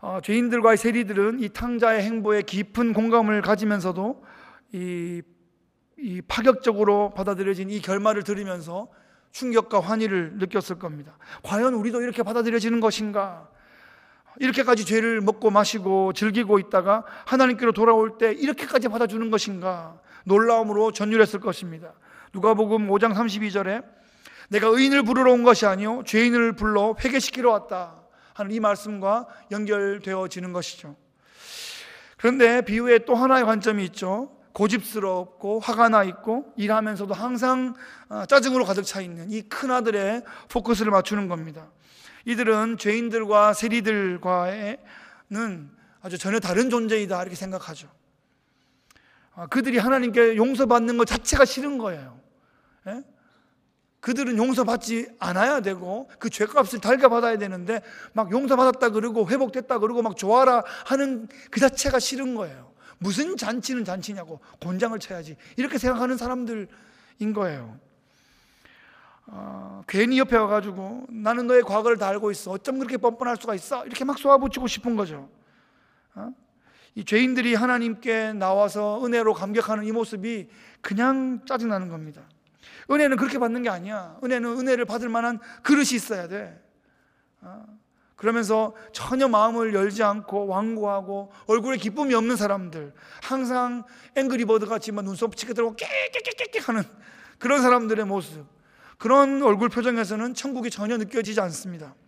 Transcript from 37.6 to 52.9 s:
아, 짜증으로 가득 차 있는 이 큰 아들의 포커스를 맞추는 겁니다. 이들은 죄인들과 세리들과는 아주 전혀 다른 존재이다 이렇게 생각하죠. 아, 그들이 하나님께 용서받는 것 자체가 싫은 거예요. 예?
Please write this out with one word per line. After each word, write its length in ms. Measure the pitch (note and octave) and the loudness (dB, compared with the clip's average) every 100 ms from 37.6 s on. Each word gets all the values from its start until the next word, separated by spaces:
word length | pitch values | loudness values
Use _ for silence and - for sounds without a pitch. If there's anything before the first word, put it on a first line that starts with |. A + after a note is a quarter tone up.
| B3+ A#3+ - - - | -2 -6 -18 -20 -12
아, 180 | G#3 G3 | -10 4
짜증으로 380 | C#4 B3+ B3+ | 4 4 2
가득 200 | B3 G3 | 2 0
차 160 | G3 G3 | -4 -8
있는 300 | F#3 E3+ E3+ | -10 -12 -8
이 120 | A3 G#3+ | -10 -8
큰 220 | - C#4 | -8 -2
아들의 520 | B3+ A3+ G#3 G3 A3+ A#3+ - - | 0 0 0 0 -2 -8 -20 -6
포커스를 420 | B3 A#3 A3 G#3+ | -4 0 0 4
맞추는 360 | G3 F#3 G#3 G3 | 4 2 -2 -2
겁니다. 420 | E3+ D#3+ D3+ D#3 _ _ - - - | -6 -8 -14 -20 _ _ -20 -20 -16
이들은 540 | - A#3 A#3 G#3+ A3 A3+ | -6 -2 2 2 2 -2
죄인들과 760 | G3+ A3 A#3 A3+ G#3+ G#3 G#3 | 0 0 0 -4 2 6 6
세리들과는 1200 | G#3 A3+ A#3 G#3+ G#3+ F#3+ F3+ F3+ F3+ F3+ G3+ G#3 A#3+ - - - - _ G3+ A3+ F3+ D3 _ _ _ | 4 0 0 0 0 0 -2 -2 0 -2 -4 -8 -10 -14 -20 -20 -20 _ -6 -6 -8 -14 _ _ _
아주 180 | F#3 F3 | -14 -8
전혀 200 | F#3+ A3 | -2 -2
다른 320 | F3+ F3+ B3+ | 0 0 2
존재이다 500 | A#3 A3+ A3 G3+ F#3 | 0 0 0 0 -4
이렇게 140 | F3+ F3+ | -6 -10
생각하죠. 520 | F#3+ F#3 - D#3+ D3 _ _ _ _ _ _ _ _ _ _ _ _ _ _ | -10 -10 -10 -16 -18 _ _ _ _ _ _ _ _ _ _ _ _ _ _
아, 120 | - E3+ | -18 -4
그들이 320 | C4 C4 A#3+ | -2 0 0
하나님께 580 | A3 C4+ B3 A3+ A#3 A3 | 2 2 2 4 4 6
용서받는 600 | A#3 C4 C4 A#3+ A3+ A#3 | 2 2 4 4 2 0
것 100 | A#3 | 0
자체가 380 | B3+ - C#4+ | 0 -2 6
싫은 340 | C4+ - C#4+ C#4 | 6 4 -6 -4
거예요. 420 | A3 E3 C3 B2 _ _ _ _ _ _ | -6 -8 -14 -20 _ _ _ _ _ _
예? 140 | - | -14